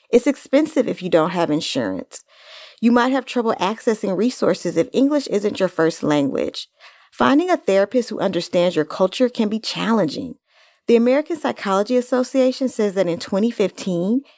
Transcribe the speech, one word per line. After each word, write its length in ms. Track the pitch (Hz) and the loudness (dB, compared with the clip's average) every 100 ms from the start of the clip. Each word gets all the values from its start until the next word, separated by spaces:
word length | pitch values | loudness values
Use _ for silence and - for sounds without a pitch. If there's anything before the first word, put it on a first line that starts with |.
| - | 2
It's 160 | 240 294 | 2 2
expensive 640 | 262 - 269 311 285 226 | -2 0 2 2 0 -2
if 140 | 180 | -2
you 80 | 175 | 0
don't 220 | 170 160 | 2 2
have 180 | 175 160 | 0 0
insurance. 760 | 151 - 135 104 90 - - _ _ - - - - | 0 -2 -4 -4 -4 -10 -16 _ _ -20 -20 -20 -2
You 100 | 226 | 2
might 220 | 240 247 | 4 2
have 140 | 269 - | 0 -2
trouble 280 | 247 226 - | -2 -2 0
accessing 560 | 185 220 - 214 196 180 | -2 -2 -2 -2 -2 0
resources 600 | 240 - 190 180 175 165 | -2 0 0 0 -2 -2
if 100 | 165 | 0
English 320 | 226 277 294 269 | 2 2 0 -2
isn't 340 | 208 202 - | -2 -2 -2
your 80 | 185 | -4
first 340 | - 160 - | 0 0 0
language. 680 | - 147 139 - - - - _ - _ _ | 0 0 0 -2 -4 -6 -16 _ -20 _ _
Finding 400 | - 254 277 370 | 0 2 4 2
a 60 | 320 | 0
therapist 540 | - 196 202 254 226 | 2 2 2 0 -2
who 100 | 220 | -2
understands 560 | 190 175 - 180 180 170 | -2 -2 -2 0 0 0
your 80 | |
culture 440 | 151 - 190 - 247 | -2 0 -2 2 -2
can 200 | 240 214 | 0 -2
be 100 | 220 | -2
challenging. 800 | - 170 180 226 170 - - - _ _ _ _ - | -6 -4 0 0 0 -4 -12 -14 _ _ _ _ 2
The 80 | |
American 420 | 233 240 269 302 330 | 4 4 2 0 -4
Psychology 580 | 254 - 202 190 208 247 | -4 -4 0 0 2 0
Association 720 | 247 254 254 269 254 254 262 | 0 -2 0 2 0 0 -4
says 260 | - 208 | -2 -2
that 140 | 190 180 | 0 -2
in 100 | 170 | -2
twenty 320 | - 190 233 | -2 0 0
fifteen, 720 | 226 185 - 196 170 185 247 - | 0 -2 -2 -4 -2 0 -2 -4